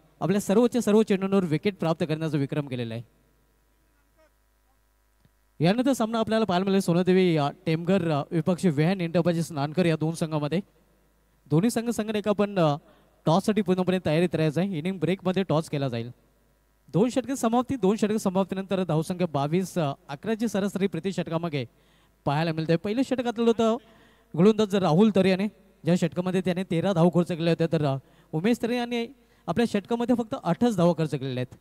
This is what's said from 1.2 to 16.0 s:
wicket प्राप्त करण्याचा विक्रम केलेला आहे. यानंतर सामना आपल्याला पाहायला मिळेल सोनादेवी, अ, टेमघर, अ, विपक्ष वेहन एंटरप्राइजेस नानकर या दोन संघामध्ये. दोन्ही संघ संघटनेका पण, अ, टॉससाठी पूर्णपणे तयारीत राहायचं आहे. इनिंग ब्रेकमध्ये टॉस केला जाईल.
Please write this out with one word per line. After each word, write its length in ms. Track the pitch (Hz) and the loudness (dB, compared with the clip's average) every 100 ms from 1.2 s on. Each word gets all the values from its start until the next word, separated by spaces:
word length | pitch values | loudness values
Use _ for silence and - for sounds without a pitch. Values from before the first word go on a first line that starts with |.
| 190 196 | 0 0
wicket 320 | 180 151 208 190 | 0 0 -2 -2
प्राप्त 260 | 165 165 156 | -2 -2 -2
करण्याचा 300 | 156 160 143 | -4 -2 -2
विक्रम 300 | 139 151 143 | -2 -4 -6
केलेला 260 | 123 113 | -6 -8
आहे. 220 | 113 117 _ _ _ _ _ _ _ _ _ _ _ _ _ _ _ _ _ _ _ _ _ _ _ _ - | -8 -12 _ _ _ _ _ _ _ _ _ _ _ _ _ _ _ _ _ _ _ _ _ _ _ _ -2
यानंतर 320 | 160 226 254 | 0 2 2
सामना 260 | 247 220 226 | 0 0 -2
आपल्याला 260 | 214 220 | 0 0
पाहायला 200 | 208 180 | 0 0
मिळेल 160 | 196 190 | 2 2
सोनादेवी, 560 | 190 170 185 185 180 156 | 2 2 4 4 4 2
अ, 140 | 143 - - | 0 -2 -2
टेमघर, 440 | 160 170 196 165 | -2 0 0 0
अ, 120 | 143 - | -2 -2
विपक्ष 360 | 170 170 180 190 | -2 0 0 0
वेहन 340 | 143 160 196 | 2 0 0
एंटरप्राइजेस 520 | 170 175 170 170 160 | -2 0 0 0 -2
नानकर 340 | 156 147 156 175 | -4 -4 0 0
या 100 | 160 | 0
दोन 180 | 156 | -2
संघामध्ये. 460 | 165 160 156 147 160 - _ _ _ _ _ _ _ - | -4 -4 -4 -2 -4 -6 _ _ _ _ _ _ _ -2
दोन्ही 240 | 151 226 | 2 2
संघ 200 | 233 233 | 0 -4
संघटनेका 420 | 226 214 214 214 | -4 -4 -2 0
पण, 260 | 196 202 196 | 0 0 2
अ, 180 | 156 143 - _ _ _ - | 2 0 -6 _ _ _ 0
टॉससाठी 360 | 175 - 208 | 2 2 0
पूर्णपणे 360 | 190 185 170 185 165 | 0 0 0 -2 0
तयारीत 280 | 156 175 | 0 0
राहायचं 260 | 160 156 143 | 0 -2 -2
आहे. 180 | 196 165 | -4 -4
इनिंग 200 | 175 190 | -6 -4
ब्रेकमध्ये 440 | 156 190 185 185 | -2 -2 -2 -2
टॉस 280 | 190 156 165 | 0 -2 -2
केला 180 | 147 139 | -4 -4
जाईल. 220 | 117 | -6